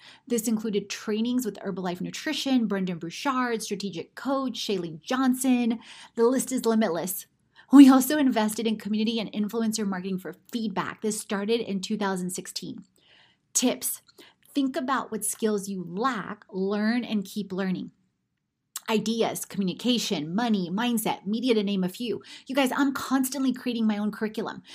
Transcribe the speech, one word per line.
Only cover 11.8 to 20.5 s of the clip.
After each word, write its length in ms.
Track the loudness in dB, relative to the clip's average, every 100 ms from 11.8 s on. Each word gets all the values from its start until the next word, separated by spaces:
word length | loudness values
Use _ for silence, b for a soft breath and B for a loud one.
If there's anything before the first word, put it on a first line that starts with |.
two 160 | -4 -2
thousand 340 | -2 -2 -4
sixteen. 540 | -6 -10 -12 -12 -12 -16 b b b b b _
Tips. 480 | -2 0 0 -6 -8 -14 B B B _
Think 220 | -2 -2 -2
about 360 | -2 -4 -4
what 140 | -6 -6
skills 440 | -2 0 0 -4
you 160 | -8 -8
lack, 580 | -4 -2 -2 -6 -10 -10
learn, 520 | -4 -2 0 0 0
and 200 | 0 -2
keep 280 | -2 -6 -6
learning. 400 | -4 -2 -2 -6 -14 _ _ _ _ _ _ _ -12 -2
Ideas, 580 | 0 0 0 0 -2 -6
communication, 920 | -4 -4 -2 0 0 0 -4 -2 -2
money, 340 | 0